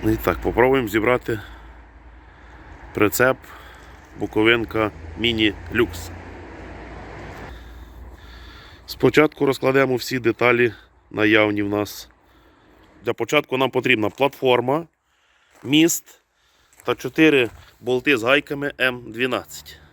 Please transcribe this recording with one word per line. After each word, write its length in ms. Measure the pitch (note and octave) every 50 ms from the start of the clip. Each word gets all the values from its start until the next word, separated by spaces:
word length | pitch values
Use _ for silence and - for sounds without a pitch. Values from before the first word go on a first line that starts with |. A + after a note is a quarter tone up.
| -
І 120 | A2 A2
так, 220 | A2 - - E2+ -
попробуємо 500 | - F#2+ E2+ G#2+ A#2+ C3 C3+ C3+ B2 G#2
зібрати 520 | F#2 A2+ G#2 A#2 B2+ B2 - - A#2+ G#2 - - - - - - - - - - - - - - - - - - - - - - - - - - - - - - -
прицеп 440 | - G#2 G2+ - - A#2+ C3 C3 - - - - - - - - - - - - - - - - -
Буковинка 720 | G#2+ G2+ - G#2+ A2 A2+ A#2 A#2+ A2+ - - A2 A2 G#2 - - - - - -
Міні 360 | A2 A#2 A2+ A2+ A2 G#2 G2 - - - -
Люкс. 360 | A2+ A#2 - - - - - - - - - - - - - - - - - - - - - - - - - - - - - - - - - - - - - - - - - - - - - - - - - - - - - - - - - - - -
Спочатку 600 | - - - - C3 - - D3+ D#3 - - D3+
розкладемо 500 | C#3 C3 - - C3 C3+ C3+ C3+ C3 B2+
всі 240 | A#2+ - - B2+ B2+
деталі, 540 | A#2 A#2+ A2 - A#2+ A#2+ B2 A#2+ A#2+ A#2 G2 - - _ _ _ _ _
наявні 520 | - G#2+ G#2+ G#2+ G#2+ A2 G#2+ G#2+ G#2 G#2 G#2
в 60 | G2+
нас. 400 | G#2 G#2 G#2 G2 - - - - _ _ _ _ _ _ _ _ _ _ _ _ _ _ _ _ _ - -
Для 80 | A#2 A2+
початку 440 | - A#2 A2 - D3 C#3+ _ B2+ B2+
нам 120 | C3+ B2+
потрібна 400 | - C3 B2 C3 B2+ A2 G#2+ G2+
платформа, 800 | - - C3 C#3 - - - C3 B2 A#2 A#2 B2+ C#3 D#3 E3+ - _ _ _ _ _ _ _ _ _ _ _ _ _ _ -
міст 580 | A2 C#3 D#3 D#3+ E3+ E3 - _ - - _ _ _ _ _ _ _ _ _ _ _ _ _ -
та 120 | - A#2+
чотири 540 | - - C3 B2 - D#3+ D#3 D3 C3+ B2 A2 - - - - _ _
болти 380 | - A2+ B2+ B2+ B2 D3 C#3+ A2+
з 60 | G#2+
гайками 500 | A#2+ C3+ D3 C#3+ - D3 C#3+ C#3+ C#3+ - -
М 320 | B2 B2+ B2 B2 A#2+ A2+
дванадцять. 680 | G#2+ A2+ B2+ B2+ B2 G#2 E2+ - - - - - - - - -